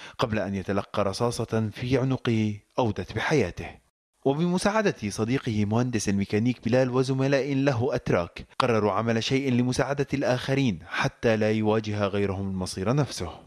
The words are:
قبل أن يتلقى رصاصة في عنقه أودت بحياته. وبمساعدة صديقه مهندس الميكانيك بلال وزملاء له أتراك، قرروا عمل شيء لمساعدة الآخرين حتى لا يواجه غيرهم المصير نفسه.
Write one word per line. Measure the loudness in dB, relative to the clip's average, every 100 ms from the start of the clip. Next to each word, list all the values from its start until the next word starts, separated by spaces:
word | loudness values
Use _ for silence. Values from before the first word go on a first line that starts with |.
| -14 -4
قبل | -2 0
أن | -2
يتلقى | -4 -2 -2 -2 -2
رصاصة | -2 0 -2 -2 -2 -2 -2
في | -4 -2 0
عنقه | 0 0 0 2 0 -2 -6 -2
أودت | 0 -2 -6
بحياته. | -4 0 2 0 -4 -12 -14 _ _ _ _
وبمساعدة | -2 0 0 0 0 2 0 -2 -4
صديقه | -2 -2 -2 0 0
مهندس | 2 2 2 0 0
الميكانيك | 0 2 0 0 0
بلال | 0 2 2
وزملاء | 2 0 0 2 0 0
له | 0 0 0 0
أتراك، | -2 0 0 0 -8 -10 -2
قرروا | 2 4 2
عمل | 2 0 0
شيء | 0 0 2
لمساعدة | 2 2 0 0 -2 -2
الآخرين | -2 0 0 0 0 2 0 -4
حتى | -4 -4 0 0 2
لا | 2
يواجه | 2 2 2 0 -2 0
غيرهم | 0 0 -2 -4
المصير | -4 -4 -4 0
نفسه. | 0 0 -4 -10 -10